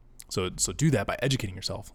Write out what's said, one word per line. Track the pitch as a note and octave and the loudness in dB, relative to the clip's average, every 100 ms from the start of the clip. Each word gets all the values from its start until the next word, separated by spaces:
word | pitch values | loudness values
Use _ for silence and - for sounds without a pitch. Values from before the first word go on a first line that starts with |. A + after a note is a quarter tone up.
| - - - | -20 -20 -6
So, | - F#2 - | -2 -2 0
so | - | -2
do | - D#3+ | 4 4
that | A#2+ G2 | 4 2
by | F2+ | 0
educating | B2+ C3+ G2+ F#2 | 0 0 -2 -6
yourself, | - F#2+ - | -6 -6 -8